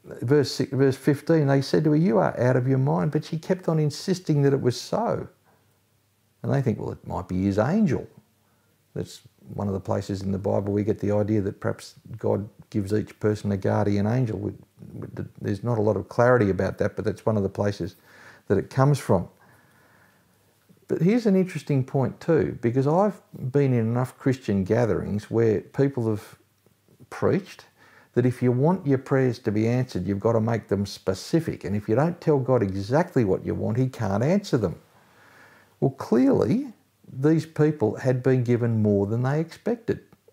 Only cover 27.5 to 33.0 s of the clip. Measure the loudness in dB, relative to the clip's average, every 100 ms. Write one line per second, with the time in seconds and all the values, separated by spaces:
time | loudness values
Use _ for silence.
27.5 | -14 -20 _ -20 -20 _ 0 2 2 0
28.5 | 2 2 2 0 -2 0 2 2 0 -2
29.5 | 0 2 0 -2 -4 -4 0 0 2 0
30.5 | -2 -2 -2 -2 -6 -4 -4 -2 -2 -2
31.5 | -6 -4 -4 0 0 0 0 0 2 2
32.5 | 2 2 -2 0 0